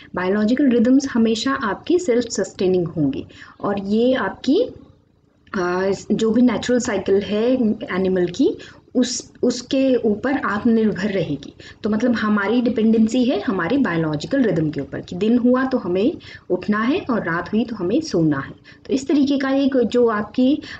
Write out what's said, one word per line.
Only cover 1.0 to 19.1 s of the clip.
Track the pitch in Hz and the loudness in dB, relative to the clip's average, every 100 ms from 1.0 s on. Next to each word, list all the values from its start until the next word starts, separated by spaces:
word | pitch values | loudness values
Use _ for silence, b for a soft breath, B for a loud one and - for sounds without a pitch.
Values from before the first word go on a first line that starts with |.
| 277 | 2
हमेशा | 240 226 220 277 | 0 2 0 -2
आपकी | 269 220 190 - 339 | -4 -4 -6 0 0
सेल्फ | 349 240 | 2 0
सस्टेनिंग | 233 - 196 - 185 185 165 | 0 -4 -6 -2 0 2 0
होंगी | 165 143 131 - B B B | 0 -2 -2 -8 B B B
और | - 202 | -4 -4
ये | 196 214 247 | -2 2 2
आपकी, | 254 190 - - 330 508 - - _ _ _ _ _ _ | 2 -2 -4 0 2 0 -6 -20 _ _ _ _ _ _
अ, | 202 175 180 190 190 - | -4 -2 0 -2 -2 -2
जो | 208 220 | -2 2
भी | 220 | 4
natural | 247 202 - 247 | 4 2 0 0
cycle | 240 202 180 196 | 0 -4 0 0
है | 190 208 233 262 220 | 0 0 0 2 0
एनिमल | - - 185 190 185 175 | -2 -4 -2 0 0 0
की | 175 311 - B B _ | 0 0 0 B B _
उस, | - 240 - - - | 0 0 -2 -10 -2
उसके | 247 247 - 269 269 247 | -2 -2 -2 0 2 2
ऊपर | 226 208 254 | 0 0 -2
आत्मनिर्भर | 285 208 208 240 226 220 170 208 | -2 -2 0 2 2 2 0 -2
रहेगी। | 196 165 143 - - B B | -2 -4 -6 -10 -20 B B
तो | 214 | -4
मतलब | 214 254 | 0 0
हमारी | 226 214 208 196 247 | 0 0 0 2 0
dependency | 247 - 220 226 220 254 | 0 2 2 4 2 2
है | 240 349 | 0 0
हमारी | 392 190 170 277 | -2 -2 -2 0
biological | 226 165 160 151 170 277 | 0 0 -2 -4 -2 0
rhythm | 226 160 156 | 0 0 -2
के | 143 | -4
ऊपर | 135 139 | -8 -10
कि | - 180 | -10 -4
दिन | 214 240 | 2 4
हुआ | 233 254 | 4 2
तो | 262 254 | 2 -2
हमें | 190 180 233 339 B B B | -2 0 0 -2 B B B
उठना | 180 - 208 | -4 0 0
है | 226 349 - | 0 0 -2
और | 220 | -4
रात | 175 170 170 | -2 -4 -2
हुई | 214 | -2
तो | 240 226 | -2 -4
हमें | 180 247 | -2 -2
सोना | 311 185 160 135 | 0 0 2 0
है। | 139 - B B - | -4 -14 B B -6
तो | |
इस | 269 | -4
तरीके | - | 0